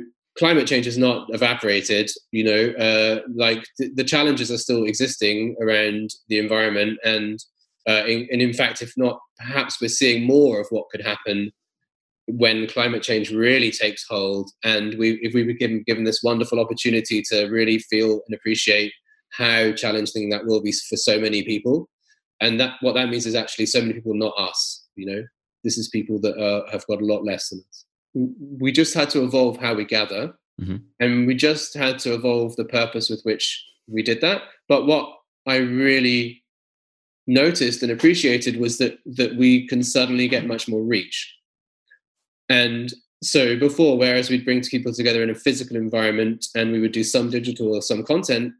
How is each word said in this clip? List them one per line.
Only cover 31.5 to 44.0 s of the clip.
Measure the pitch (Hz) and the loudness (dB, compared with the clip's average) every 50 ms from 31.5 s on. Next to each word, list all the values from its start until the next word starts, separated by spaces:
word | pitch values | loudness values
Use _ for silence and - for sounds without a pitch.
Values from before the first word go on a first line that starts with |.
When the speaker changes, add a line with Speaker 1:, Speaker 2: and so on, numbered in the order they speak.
| 156 151 - - - | 0 0 -6 -8 -6
Speaker 1:
had | 147 139 131 131 127 | -4 -2 -2 -2 -2
to | - 127 117 | -4 -4 -4
evolve | 117 120 127 120 120 117 113 113 | -2 0 0 0 0 0 -2 -4
the | - 110 | -6 -6
purpose | - - 120 117 113 - 113 110 - | -2 0 0 0 0 -2 -4 -4 -4
with | 110 107 - | -4 -4 -2
which | 110 107 107 - - - - - - _ _ _ - | -2 -2 -2 -2 -4 -6 -6 -12 -18 _ _ _ -6
we | 110 110 107 | -4 -2 0
did | 117 113 113 156 | 0 0 0 2
that. | 170 202 190 - - - _ _ - | 0 0 -2 -4 -12 -20 _ _ 2
But | 143 135 131 | 2 4 4
what | 143 151 147 - - - - _ _ _ _ - | 4 2 2 0 -4 -12 -20 _ _ _ _ -4
I | 135 131 | 0 0
really | 131 127 123 123 127 135 135 135 135 127 123 120 120 117 117 120 - _ _ _ _ _ _ _ _ _ _ _ _ _ _ _ _ _ | 0 0 0 0 2 2 4 4 4 4 2 2 0 -2 -4 -6 -14 _ _ _ _ _ _ _ _ _ _ _ _ _ _ _ _ _
noticed | - 127 131 143 165 170 - 139 120 120 - - | 2 4 4 4 4 2 2 0 -2 -2 -2 -2
and | 117 117 | -4 0
appreciated | 113 - 160 180 170 151 131 120 120 120 127 117 117 | 4 4 4 6 6 4 2 2 2 0 -2 -2 -2
was | 120 117 117 - | -2 -2 0 0
that, | 131 113 - - - | 0 -2 -2 -4 -14
that | - 123 127 123 110 120 | -6 -2 0 0 0 2
we | 123 127 127 127 123 123 | 4 6 6 6 6 4
can | - 131 123 123 | 2 -2 -2 0
suddenly | - - 135 127 127 127 123 127 123 | 0 2 0 2 2 2 0 0 2
get | 127 120 110 | 0 0 -2
much | 117 117 113 - - | -2 -4 -6 -4 -4
more | 113 110 110 | -2 -2 0
reach. | 113 120 98 90 - - - - - - _ _ _ _ _ _ _ _ _ _ _ _ _ _ _ _ _ _ _ _ _ _ - | 0 0 0 -2 -4 -8 -10 -10 -10 -16 _ _ _ _ _ _ _ _ _ _ _ _ _ _ _ _ _ _ _ _ _ _ 0
And | 131 123 120 120 117 117 120 123 120 - _ _ _ - - | 2 2 2 2 0 -4 -6 -8 -10 -14 _ _ _ -12 -4
so | - - 147 131 120 120 123 | 0 2 4 4 4 2 2
before, | 143 143 143 - 170 151 131 | 2 2 4 4 4 4 4
whereas | 123 | 4